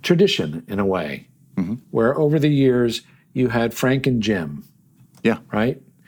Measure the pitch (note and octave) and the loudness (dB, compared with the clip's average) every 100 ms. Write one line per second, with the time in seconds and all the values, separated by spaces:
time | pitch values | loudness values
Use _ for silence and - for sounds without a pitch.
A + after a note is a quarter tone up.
0 | - F3 G3 - D#2 E2 - G2+ G2 F#2 | 0 2 4 2 -4 -8 -8 -4 -2 -2
1 | D2 C2+ - _ _ G2 F2+ B2 - A#2 | -4 -10 -16 _ _ -6 -6 -8 -6 0
2 | A#2 D3 D3 D#3 D3+ C#3 C3+ B2 A#2+ A2+ | 0 2 0 2 2 4 4 4 0 -2
3 | - _ _ - B2 A#2 A2+ - C3 C3 | -12 _ _ -2 0 0 -2 -2 0 0
4 | C3+ A#2+ G#2 G2 D2+ C#2+ - _ _ _ | 0 0 0 -2 -4 -10 -16 _ _ _
5 | _ _ A2+ G#2+ - G#2 A#2+ - - _ | _ _ -2 -2 -4 -2 -2 -4 -12 _